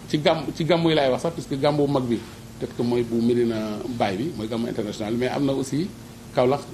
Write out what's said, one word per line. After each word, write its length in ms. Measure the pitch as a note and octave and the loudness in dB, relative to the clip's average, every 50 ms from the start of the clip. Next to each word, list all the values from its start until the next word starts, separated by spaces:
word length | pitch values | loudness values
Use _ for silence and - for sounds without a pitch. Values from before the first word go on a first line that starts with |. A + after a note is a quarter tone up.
| - - | -6 -4
Ci 80 | - D#3 | -2 2
gàmm, 220 | C#3+ F3+ D#3+ D#3+ C#3+ C#3+ - | 4 4 4 4 0 -6 -4
ci 80 | - E3 | -2 2
gàmmu 240 | D3 F3+ E3 E3 E3 | 2 4 4 4 4
yi 60 | D#3 | 4
laay 160 | D3+ C#3 C3 | 4 4 4
wax 100 | B2 B2 | 2 2
sax, 120 | - E3 E3 | 0 -2 -4
puisque 260 | E3 - - D3+ C3+ | -4 -6 -6 -4 2
gàmmu 240 | C3+ D3 D3+ D3 C#3+ | 2 2 4 4 2
bu 60 | C#3 | 2
mag 120 | C#3+ C3+ B2+ | 2 0 2
bi, 140 | A#2+ A#2 G2 - - - - - - - - | 2 0 0 -2 -8 -14 -16 -16 -16 -10 -8
peut-être 160 | C3+ - - | -8 -8 -4
que 60 | - A#2+ | -2 0
mooy 200 | A#2+ A#2+ B2 A#2 | 2 2 2 0
bu 180 | A2+ A#2 A#2 | 2 0 2
Medina 560 | A#2 A#2+ A#2+ A#2+ A#2+ A2+ A2+ A2 A2 A2 G#2+ G#2+ - - B2 A#2 | 4 4 4 4 2 2 0 -2 -2 -4 -6 -6 -6 -6 -2 0
Baye 200 | A#2+ G2+ F#2+ F#2 | 0 0 0 -2
bi, 140 | C3 F3 - | -2 -4 -4
mooy 120 | G#2+ A2 A2+ | -6 -6 -4
gàmmu 200 | A#2+ A2+ A#2 A#2 | -4 -4 -4 -2
international, 460 | G#2 A#2 G#2 G#2+ G2+ - G#2+ G#2 A#2 A#2 | -2 -4 -4 -4 -4 -4 -4 -2 -2 0
mais 100 | B2 B2+ | 0 0
am 180 | - C#3+ C#3+ | 0 0 0
na 80 | C3+ C#3 | 0 0
aussi 340 | C3+ C3+ - C3+ C#3+ F3+ G#3+ - - - - - - - - - | 0 -2 -2 -2 -2 -2 -4 -6 -12 -16 -18 -18 -18 -18 -4 0
Kaolack, 260 | C#3 B2 B2+ C#3 C#3+ - - | 2 4 4 4 2 -2 -8